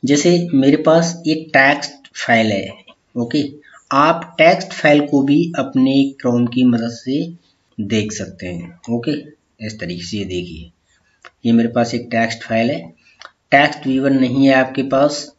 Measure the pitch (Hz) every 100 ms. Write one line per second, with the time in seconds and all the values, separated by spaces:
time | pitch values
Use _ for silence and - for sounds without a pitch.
0 | 135 143 170 175 170 139 135 151 - 165
1 | 170 - 156 156 - 139 135 143 - -
2 | - - - 117 110 98 - - - -
3 | _ 123 120 151 143 - - - _ 135
4 | 151 170 - - 160 190 - - 151 147
5 | 143 143 135 147 170 - 131 131 131 139
6 | 135 - 127 120 120 123 127 117 117 113
7 | 127 139 165 170 _ _ _ - 101 110
8 | 101 - 95 - 90 87 85 - - -
9 | 190 147 - _ _ _ 107 107 87 87
10 | - 107 92 90 87 78 78 _ _ _
11 | _ _ - _ 117 117 117 120 117 120
12 | - 113 113 - - 113 120 156 85 _
13 | _ _ - _ _ 139 147 151 135 131
14 | 139 135 127 131 135 135 127 - 131 135
15 | 147 - -